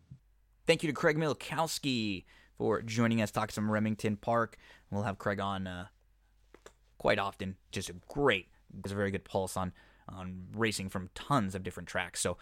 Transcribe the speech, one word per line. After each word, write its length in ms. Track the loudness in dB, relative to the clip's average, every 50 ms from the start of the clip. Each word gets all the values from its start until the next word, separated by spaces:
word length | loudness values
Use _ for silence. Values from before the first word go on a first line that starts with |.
| -20 -20 -20 -20 _ _ _ _ _ _ _ _ 2
Thank 160 | 2 2 2 2
you 60 | 0
to 40 | 0
Craig 240 | 2 4 4 4
Milkowski 1080 | 4 2 0 0 -2 -4 -6 -2 -2 -2 -2 -2 -2 0 0 0 2 2 0 0 -2 -6 -10 -18 -20 -20 -16 _ -2
for 240 | 0 2 2 0 0
joining 400 | -2 2 4 4 4 4 4 2
us, 80 | 2
talk 200 | 0 0 -2 -2
some 200 | -2 -2 0 2
Remington 480 | 2 4 2 2 0 0 0 -2 -2 -2
Park. 400 | 0 2 2 2 2 0 -2 -12 -20 -20 -20 -20 -12 -6
We'll 140 | -4 -2 -2
have 120 | -2 -2
Craig 240 | -2 -2 -2 0 0
on, 260 | 0 -2 -2 -2 -4
uh, 200 | -4 -6 -8 -10 -12 -16 _ _ _ _ _ _ _ _ _ _ _ -20 -20 -20 -20 -20 _ _ _ _ 0
quite 200 | 4 4 4 4
often. 380 | 2 0 -2 -4 -6 -6 -6 -8 _ _
Just 200 | -6 -6 -6 -6
a 40 | -8 -12 -12 -8
great, 400 | -2 2 4 4 4 4 2 -6 -16 _ _ -18 -12 -10 -6
has 100 | -4 -2
a 20 |
very 160 | 0 0 0
good 140 | 0 -2 -4
pulse 340 | -2 -2 0 0 0 -2 -2
on, 140 | -2 -2 -4 -8 -16 -20 -20 -20 -16 -14
on 360 | -12 -10 -8 -8 -8 -10 -10 -8 -2
racing 320 | 0 2 2 2 0 -4 -4
from 220 | -6 -6 -6 -8 -10
tons 400 | -8 -2 2 2 2 2 2 -2
of 80 | -4 -4
different 240 | -6 -8 -8 -8
tracks. 340 | -4 -2 -2 -2 -2 -2 -2
So 180 | 0 0 -2 -2